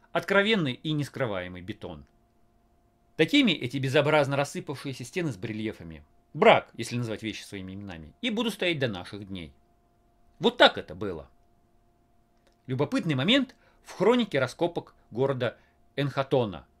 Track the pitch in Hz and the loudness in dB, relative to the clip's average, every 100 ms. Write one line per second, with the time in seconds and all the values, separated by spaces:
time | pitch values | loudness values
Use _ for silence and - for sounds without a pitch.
0 | _ 170 - 196 202 220 143 123 156 151 | _ -6 0 2 2 2 0 -2 -2 -2
1 | 139 - 123 95 90 90 92 - 90 76 | -2 -4 -4 -4 -6 -10 -10 -10 -12 -14
2 | 69 _ _ _ _ _ _ _ _ _ | -18 _ _ _ _ _ _ _ _ _
3 | _ - 233 285 240 151 123 135 131 147 | _ 0 4 6 4 2 -2 -4 0 2
4 | 139 151 135 139 143 185 175 135 143 127 | 4 4 4 0 -2 -6 -10 -10 -10 -10
5 | 123 180 160 98 104 107 110 - 85 78 | -8 -4 -4 -4 -6 -6 -6 -8 -14 -16
6 | - _ _ 147 214 131 - - 113 120 | -20 _ _ 4 8 8 4 -8 -6 -6
7 | 113 101 110 95 - 101 95 98 98 82 | -4 -6 -6 -8 -10 -12 -10 -12 -12 -14
8 | 78 - 247 214 233 - 180 160 127 92 | -16 -8 -4 -2 -4 -2 -2 0 -2 -4
9 | - 104 98 95 78 - _ _ _ _ | -10 -12 -12 -12 -12 -16 _ _ _ _
10 | _ _ _ - 196 233 277 - - 90 | _ _ _ -2 0 6 4 4 -8 -8
11 | 101 82 - _ _ _ _ _ _ _ | -8 -8 -12 _ _ _ _ _ _ _
12 | _ _ _ _ _ _ - 127 - 262 | _ _ _ _ _ _ -6 -2 0 0
13 | 170 131 160 277 254 - _ _ - - | 0 0 2 2 2 -8 _ _ -16 0
14 | 190 247 226 139 123 - 170 156 - - | 4 4 2 0 -2 0 -2 -2 -10 -14
15 | _ 110 135 131 120 - _ _ _ - | _ -2 0 0 -2 -4 _ _ _ -4
16 | 143 139 135 135 107 80 - _ | -2 -2 2 2 2 -4 -14 _